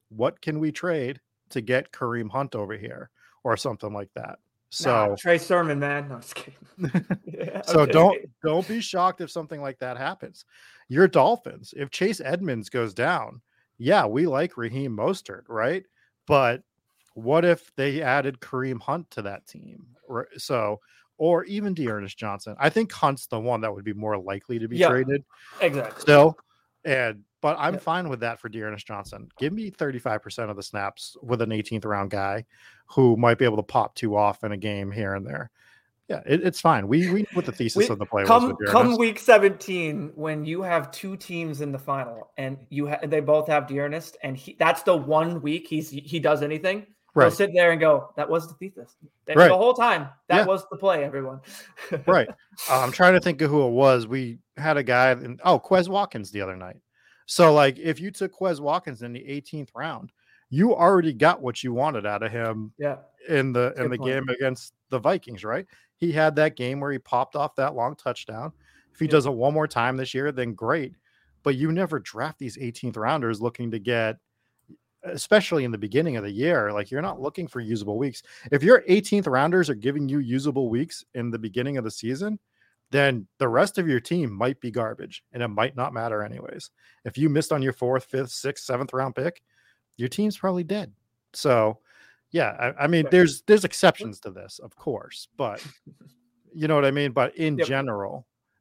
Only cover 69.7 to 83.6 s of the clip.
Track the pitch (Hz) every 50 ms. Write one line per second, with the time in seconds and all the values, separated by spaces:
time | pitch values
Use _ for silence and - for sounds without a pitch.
69.7 | - 120 117 123 131 131 131 127 - 131 139 147 139 127 123 117 107 92 110 113
70.7 | 147 170 135 - 180 _ _ _ _ _ _ _ _ _ _ 147 135 127 147 160
71.7 | 160 175 190 165 156 131 90 - - 107 127 156 151 - 143 123 - - 135 120
72.7 | 117 - - 123 104 110 107 120 156 156 123 113 113 104 113 120 - - 120 117
73.7 | 110 113 95 120 120 117 113 110 110 - _ _ _ _ _ _ _ _ _ _
74.7 | - _ _ _ _ _ - 185 175 156 - - 208 214 185 - 175 156 131 120
75.7 | 113 104 104 104 98 139 165 170 131 113 101 101 101 104 131 165 175 139 107 104
76.7 | 104 104 101 - 131 139 165 196 160 127 131 147 - - 175 143 - 127 117 107
77.7 | 117 107 104 101 104 113 139 139 117 - - - - - - 127 147 139 135 190
78.7 | 254 233 - - 185 208 202 - 208 202 185 151 131 127 143 165 175 185 175 143
79.7 | 135 104 101 131 139 147 143 135 135 147 135 117 123 135 135 151 127 139 131 117
80.7 | 113 120 156 170 - - - _ - 131 117 120 113 113 110 107 92 123 123 139
81.7 | 143 131 113 110 - - - 113 135 135 196 214 214 202 - _ _ _ _ _
82.7 | _ _ _ _ 127 143 139 139 131 113 95 - _ _ 139 123 113 127